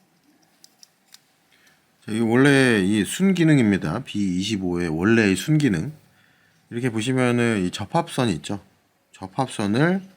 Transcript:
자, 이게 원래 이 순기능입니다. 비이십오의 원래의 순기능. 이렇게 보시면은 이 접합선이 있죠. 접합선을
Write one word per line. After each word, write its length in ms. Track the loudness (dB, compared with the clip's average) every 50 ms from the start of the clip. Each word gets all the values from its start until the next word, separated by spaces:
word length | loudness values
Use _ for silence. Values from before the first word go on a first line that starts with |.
| _ _ _ _ _ _ _ _ _ _ _ _ _ -20 _ _ _ _ _ _ _ _ _ -20 _ _ _ _ _ _ _ _ _ _ _ _ _ _ _ _ -12
자, 80 | -6 -4
이게 80 | -2
원래 580 | 0 2 2 4 4 6 4 4 4 4 2 2
이 240 | 2 2 2 0 0
순기능입니다. 1000 | -2 -2 0 0 2 2 2 4 4 4 4 4 4 2 0 0 -4 -6 -6 -8
비이십오의 840 | -8 -6 -4 -4 -2 -2 -2 -4 -4 -4 -4 -4 -4 -4 -2 -4
원래의 480 | -4 -2 0 2 2 4 4 4 4 2
순기능. 560 | 0 0 0 0 2 2 2 0 -2 -4 -6 -10 -14 _ _ _ _ _ _ _ _ _ _ _ _ _ -14
이렇게 200 | -10 -6 -6 -4
보시면은 760 | -4 -4 -4 -2 -2 0 0 0 0 0 0 0 0 0 -2
이 60 | -4
접합선이 600 | -4 -8 -8 -4 -4 -4 -4 -4 -4 -2 -2 -2 -2
있죠. 280 | -4 -6 -10 -10 -10 -12 _ _ _ _ _ _ _ _ _
접합선을 920 | _ -18 -18 -10 -6 -6 -6 -6 -6 -6 -4 -2 0 0 0 0 0 -2 -6 -10 -20